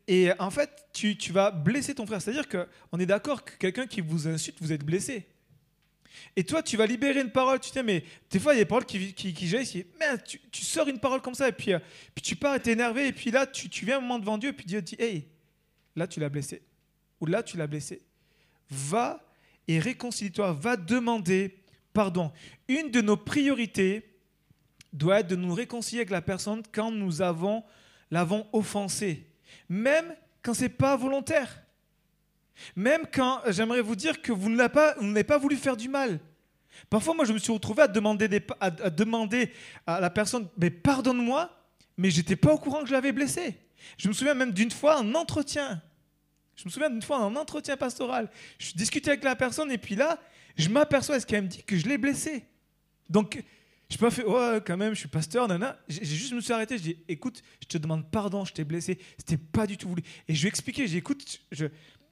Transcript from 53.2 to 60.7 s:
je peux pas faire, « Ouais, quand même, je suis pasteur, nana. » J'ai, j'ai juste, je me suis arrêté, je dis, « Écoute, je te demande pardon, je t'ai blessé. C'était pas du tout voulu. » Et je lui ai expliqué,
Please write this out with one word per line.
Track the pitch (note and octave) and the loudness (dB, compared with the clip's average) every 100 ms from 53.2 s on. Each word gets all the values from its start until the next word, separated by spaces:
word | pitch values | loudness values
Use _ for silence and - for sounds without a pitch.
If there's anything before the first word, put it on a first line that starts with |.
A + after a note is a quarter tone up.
| G#3 C4+ - _ _ _ - | 2 -4 -12 _ _ _ -10
je | - | 0
peux | A#3 | 2
pas | |
faire, « | B3+ A3 | 2 2
Ouais, | B3 A#3+ A3 - | 4 4 0 0
quand | F3 | -2
même, | G#3+ | 0
je | G#3 | -2
suis | C#3+ | -4
pasteur, | D#3+ D#3 A#3+ A#3 | -4 0 0 2
nana. » | F3 C4 - - | 0 -2 -6 -10
J'ai, | D3+ | -8
j'ai | D3+ D3+ | -4 -4
juste, | B3+ | -4
je | A#3+ | -4
me | |
suis | A3+ | -2
arrêté, | A3+ A3 A#3+ | -2 -2 -4
je | |
dis, « | E3 E3 - | -6 -8 -8
Écoute, | D#3 B3+ - - - | -6 -6 -10 -20 -20
je | - | -6
te | E3 | -4
demande | D#3+ D#3+ - | -2 -4 -2
pardon, | A3 G3+ G3+ F#3 | -2 -2 -4 -6
je | |
t'ai | - | -6
blessé. | D3+ E3+ F3 F3+ - - | -4 -4 -4 -6 -8 -12
C'était | - D#3+ | -2 -2
pas | - A3 G#3 | 0 0 0
du | G3 | -4
tout | F#3 | -6
voulu. » | F3 - - - | -6 -6 -10 -4
Et | |
je | D3+ | 0
lui | G3 | 0
ai | |
expliqué, | - - | -2 -6